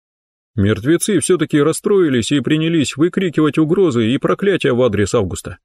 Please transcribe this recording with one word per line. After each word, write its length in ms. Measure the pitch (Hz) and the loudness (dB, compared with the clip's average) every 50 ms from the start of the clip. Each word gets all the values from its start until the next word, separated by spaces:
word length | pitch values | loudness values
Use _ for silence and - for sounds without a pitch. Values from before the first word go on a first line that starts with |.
| _ _ _ _ _ _ _ _ _ _ _ | _ _ _ _ _ _ _ _ _ _ _
Мертвецы 640 | - 98 104 110 98 104 135 165 165 - - 208 165 | 0 0 0 0 0 0 0 0 0 0 0 0 0
всё-таки 400 | - - 185 165 165 - - 151 | 0 0 0 0 0 0 0 2
расстроились 720 | 143 156 160 - - - 208 196 180 156 131 120 110 - | 2 2 0 -2 -2 0 2 2 2 2 2 0 0 0
и 80 | 147 147 | -2 -2
принялись 560 | 131 139 151 156 160 160 170 165 135 - - | 0 0 -2 0 0 0 0 0 0 -2 0
выкрикивать 640 | - 151 180 - - 190 180 147 - 156 151 - - | 0 -2 0 0 -2 -4 -2 0 0 0 0 2 0
угрозы 540 | 160 151 165 202 196 170 120 120 113 110 | 0 0 2 2 2 2 2 0 0 0
и 60 | 127 - | 0 -2
проклятия 560 | - 165 180 - 190 202 190 151 - 143 127 | -2 -2 -2 -2 0 -2 0 0 0 0 2
в 80 | 117 | 2
адрес 320 | 127 123 101 101 104 95 - | 2 2 2 0 -2 0 0
Августа, 440 | 123 104 90 80 - - - - - _ | -2 -2 -2 -6 -10 -12 -14 -16 -16 _